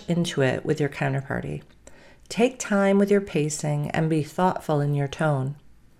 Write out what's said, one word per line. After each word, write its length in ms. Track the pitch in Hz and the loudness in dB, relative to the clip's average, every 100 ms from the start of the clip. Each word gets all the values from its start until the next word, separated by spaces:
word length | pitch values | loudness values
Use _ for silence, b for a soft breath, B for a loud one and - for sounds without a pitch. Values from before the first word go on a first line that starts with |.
| - | -2
into 340 | 170 170 - | -2 0 2
it 240 | 131 113 - | 0 0 -2
with 140 | 147 | 0
your 100 | 143 | 0
counterparty. 720 | - 139 135 135 120 - 147 - - - b b b b | -2 -2 -2 -4 -6 -6 -8 -12 -20 -20 b b b b
Take 280 | - 247 262 | 0 0 0
time 400 | - 202 196 196 | -2 2 4 4
with 140 | 202 | 4
your 100 | 202 | 2
pacing 720 | 202 160 151 - 151 147 147 | 2 -2 -2 -2 -2 -2 -2
and 180 | - 160 | -2 0
be 140 | 160 | 0
thoughtful 580 | 147 - 185 - - 147 | -2 0 0 0 -2 0
in 140 | 143 143 | 2 0
your 120 | 139 | -2
tone. 480 | - 156 139 131 147 - - - | 0 0 0 -2 -8 -16 -20 -20